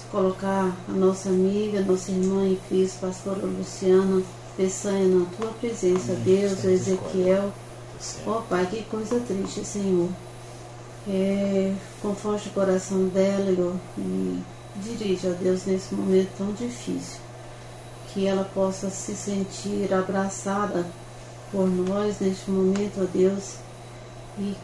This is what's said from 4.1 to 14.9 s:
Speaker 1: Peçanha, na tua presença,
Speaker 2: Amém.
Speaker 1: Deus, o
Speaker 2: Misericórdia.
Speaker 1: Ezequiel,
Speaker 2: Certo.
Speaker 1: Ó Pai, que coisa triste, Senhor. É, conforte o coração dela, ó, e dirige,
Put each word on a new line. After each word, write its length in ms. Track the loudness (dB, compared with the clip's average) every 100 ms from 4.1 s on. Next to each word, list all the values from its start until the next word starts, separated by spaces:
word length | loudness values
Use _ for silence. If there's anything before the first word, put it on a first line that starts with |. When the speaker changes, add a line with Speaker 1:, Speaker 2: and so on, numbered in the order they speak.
| 4 2 -8 -14 -2
Speaker 1:
Peçanha, 500 | -2 0 -2 2 6
na 200 | 6 4 -2
tua 140 | -6
presença, 600 | -4 -4 0 2 2 2
Speaker 2:
Amém. 100 | 0
Speaker 1:
Deus, 400 | 4 4 4 2
o 20 | 4
Speaker 2:
Misericórdia. 540 | 4 4 0 0 0
Speaker 1:
Ezequiel, 320 | 4 4 2 -6 -14 -16 -14 -12
Speaker 2:
Certo. 320 | -10 -8 -4
Speaker 1:
Ó 100 | -4
Pai, 240 | 0 0 0
que 160 | -2
coisa 360 | -6 -6 0 -2
triste, 440 | 0 -2 -2 -6
Senhor. 440 | -6 -2 2 2 2 -2 -10 -16 -16 -16 -16 -16 -16 -14 -4
É, 640 | 0 2 2 2 2 2 0 -6 -6
conforte 460 | -4 -2 -2 -2 -2
o 40 |
coração 540 | 0 4 2 2 2 2
dela, 640 | 4 4 4 2 2 2
ó, 280 | -2 -6 -8
e 420 | -4 -2 -2 -2 -6 -12 -14 -10
dirige, 520 | -8